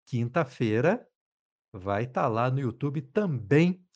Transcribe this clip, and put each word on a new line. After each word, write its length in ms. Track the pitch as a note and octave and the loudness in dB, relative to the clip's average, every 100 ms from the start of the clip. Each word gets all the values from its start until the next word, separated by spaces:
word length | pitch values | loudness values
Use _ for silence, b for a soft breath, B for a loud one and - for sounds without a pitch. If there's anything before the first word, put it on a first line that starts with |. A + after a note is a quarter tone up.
quinta-feira 1040 | - A#2+ A#2+ E3+ D#3 - A#2 A2 D#3 B3 - _ _ _ _ _ _ | -6 -4 -2 0 -2 -2 0 2 2 0 -4 _ _ _ _ _ _
vai 340 | G2 G2 G2+ B2+ | -10 -4 -4 -2
tá 220 | F#3 C#3+ | -2 -2
lá 220 | A2 B2+ | 0 0
no 100 | C3 | 0
YouTube 420 | B2+ - C#3+ C#3+ | -4 -4 -6 -6
também, 800 | C3+ G#3+ G3 B2 G2 C#3+ F3 F3+ _ | -4 -4 -2 -4 2 4 4 0 _